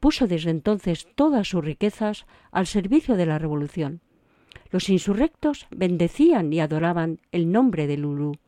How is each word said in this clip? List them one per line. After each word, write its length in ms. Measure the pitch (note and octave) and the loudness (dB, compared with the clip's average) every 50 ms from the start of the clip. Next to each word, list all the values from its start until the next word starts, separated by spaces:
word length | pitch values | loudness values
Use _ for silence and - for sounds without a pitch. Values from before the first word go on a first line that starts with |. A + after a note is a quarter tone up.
Puso 280 | - C#4+ D4+ - C4+ G3+ | 2 2 2 2 0 0
desde 220 | F3 E3 D#3 F3 | 0 -2 -2 -2
entonces 580 | E3 D#3+ - - G#3+ G3 - F#3+ E3+ D#3 - _ _ | -2 -2 0 -2 -2 -2 -2 -4 -4 -4 -6 _ _
todas 320 | - C#4 D#4 D4 B3 G3 - | 0 0 2 2 0 -2 0
sus 160 | - F3+ D3 | -2 -4 -4
riquezas 640 | D#3 D3 - G3+ G#3 - - A3 G#3+ G#3+ - - - - - _ _ - | -4 -6 -2 -2 -2 -2 -2 -4 -4 -4 -6 -12 -20 -20 -20 _ _ -2
al 140 | - F#3+ | -2 -2
servicio 500 | - - G#3+ F#3 F#3+ A#3 D#4 D#4 - B3 | 0 0 -2 0 2 2 2 2 2 0
de 100 | F#3+ F3 | 2 2
la 120 | D#3+ D#3 D3+ | 0 0 -2
revolución. 640 | D#3 D#3 D3+ D3 C#3+ C#3+ - - D#3+ C#3 D#3 E3+ _ _ _ _ _ _ _ _ _ _ - - _ - | -2 -2 -2 -2 -4 -4 -4 -4 -4 -4 -6 -10 _ _ _ _ _ _ _ _ _ _ -20 -20 _ -4
Los 200 | - F#3 - - | -4 -4 0 2
insurrectos 760 | G3 F#3 - - G3 G3+ C4+ D#4+ _ _ - D4+ D4 - - - | 2 2 2 0 0 2 0 0 _ _ -2 -2 -2 -2 -8 -18
bendecían 840 | - - F#3 F3+ F3+ E3 E3+ E3+ - - C#4+ E4+ E4+ A#3 E3+ D3+ D3+ | -6 -2 0 0 2 2 0 -2 2 4 4 6 6 4 2 0 0
y 80 | E3 | 0
adoraban 580 | D#3 D3+ D#3 D#3 E3 E3+ F3 E3+ E3 E3 D#3+ - _ _ - | 0 0 0 0 0 0 0 0 -2 -2 -4 -6 _ _ -2
el 180 | F3+ E3+ E3 | 0 0 2
nombre 360 | F3+ A3 C4 C4 G#3+ E3 D3+ | 2 4 4 2 2 0 -2
de 100 | C#3+ C#3+ | -2 -2
Lulú. 400 | C#3+ D3 D3 C#3+ C#3+ D3 D3 D3 - _ | -2 -2 -4 -4 -2 -4 -4 -6 -8 _